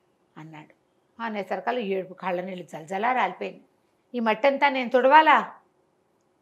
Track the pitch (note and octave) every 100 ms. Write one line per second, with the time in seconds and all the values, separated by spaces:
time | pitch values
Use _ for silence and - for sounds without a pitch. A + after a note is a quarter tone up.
0 | _ _ _ - D#3+ D#3 D#3 _ _ _
1 | _ - A3+ G#3 F#3 G3 F#3 B3+ G3+ F#3+
2 | F#3 F3+ F3+ F3+ F#3 F#3 E3 D#3 D#3 F#3+
3 | A3+ B3+ G3 F3+ G3 F3 _ _ _ _
4 | _ A#3+ A3+ A3 C#4 C4+ C#4+ C4 A#3+ B3+
5 | B3+ D4+ D#4 C4 G3+ - _ _ _ _
6 | _ _ _ _